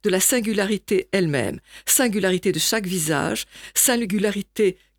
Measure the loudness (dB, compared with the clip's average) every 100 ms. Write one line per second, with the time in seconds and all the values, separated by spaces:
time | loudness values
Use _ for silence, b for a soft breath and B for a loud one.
0 | 0 2 2 0 0 -2 0 -2 0 -2
1 | 0 0 0 0 -2 -6 B B -2 2
2 | 2 2 0 0 0 0 0 -2 -2 -4
3 | -2 0 0 -4 -8 B B 0 2 2
4 | 0 0 0 -2 -8 0 0 0 b